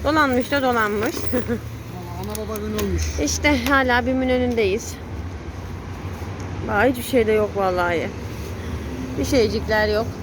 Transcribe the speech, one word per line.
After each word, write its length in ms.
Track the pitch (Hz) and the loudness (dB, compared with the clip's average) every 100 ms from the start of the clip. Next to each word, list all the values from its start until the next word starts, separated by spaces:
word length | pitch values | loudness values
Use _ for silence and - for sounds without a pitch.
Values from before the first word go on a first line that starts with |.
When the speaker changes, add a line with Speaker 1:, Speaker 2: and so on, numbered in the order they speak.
Speaker 1:
Dolanmış 480 | - 311 285 247 254 | 2 4 4 4 2
da 100 | 285 | 2
dolanmış. 540 | 262 240 214 208 226 - | 2 2 2 2 -2 -2
<laughs> 1040 | - 247 214 226 - - - - - - | -2 -2 0 -4 -4 -12 -10 -10 -8 -8
Speaker 2:
Ana 120 | 208 | -6
baba 260 | 214 208 220 | -6 -4 -6
gün 300 | 214 214 202 | -4 -2 -2
olmuş. 160 | 180 - - | 0 -2 -2
Speaker 1:
İşte 340 | 294 - 294 285 240 | -2 0 2 2 4
hala 360 | 277 262 240 240 | 2 4 2 2
bim'in 240 | 262 254 | 0 2
önündeyiz. 640 | 254 247 233 208 202 - - - - - - - - - - - - - - - - - - - | 2 2 2 2 0 -4 -12 -10 -8 -8 -8 -10 -10 -10 -10 -10 -8 -8 -8 -8 -8 -8 -6 0
Vay, 240 | 214 233 | 4 4
hiçbir 120 | 247 | 4
şey 240 | - 262 220 | 2 4 4
de 40 | |
yok 180 | 214 208 196 | 4 4 2
vallahi. 520 | 190 180 175 170 131 - - - - - - - - - - - | 2 2 2 2 -2 -4 -8 -8 -6 -6 -6 -6 -6 -6 -6 -2
Bir 60 | - | 2
şeycikler 600 | 277 214 208 - 214 214 | 4 4 2 0 2 4
yok. 200 | 208 233 - | 2 0 -6